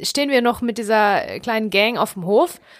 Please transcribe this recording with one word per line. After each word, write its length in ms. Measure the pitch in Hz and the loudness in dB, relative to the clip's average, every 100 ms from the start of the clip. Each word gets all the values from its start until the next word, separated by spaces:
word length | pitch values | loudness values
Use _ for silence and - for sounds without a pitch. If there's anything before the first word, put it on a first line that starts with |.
stehen 260 | - 285 285 | -4 -2 0
wir 120 | 262 | 2
noch 200 | 240 - | 2 0
mit 160 | 240 226 | -4 -4
dieser 640 | 208 220 208 185 - 95 | 0 2 2 2 -2 -8
kleinen 300 | - 220 214 | -4 -4 0
Gang 280 | 196 214 240 | 2 2 0
auf 160 | 214 | -2
dem 120 | 190 175 | -4 0
Hof, 340 | 208 349 - _ - | 2 2 -2 _ -20